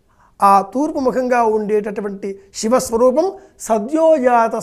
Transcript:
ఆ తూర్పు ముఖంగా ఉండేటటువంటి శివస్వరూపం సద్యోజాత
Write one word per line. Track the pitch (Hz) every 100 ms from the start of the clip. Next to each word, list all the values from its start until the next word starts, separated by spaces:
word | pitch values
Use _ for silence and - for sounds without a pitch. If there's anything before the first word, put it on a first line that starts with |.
| _ _ _ -
ఆ | 202 196 190
తూర్పు | 254 302 302 254
ముఖంగా | 254 247 247 226 214
ఉండేటటువంటి | 208 214 208 202 202 196 196 196 _ -
శివస్వరూపం | 214 254 262 226 208 269 381 - - _ -
సద్యోజాత | 220 220 311 320 311 247 233 226 226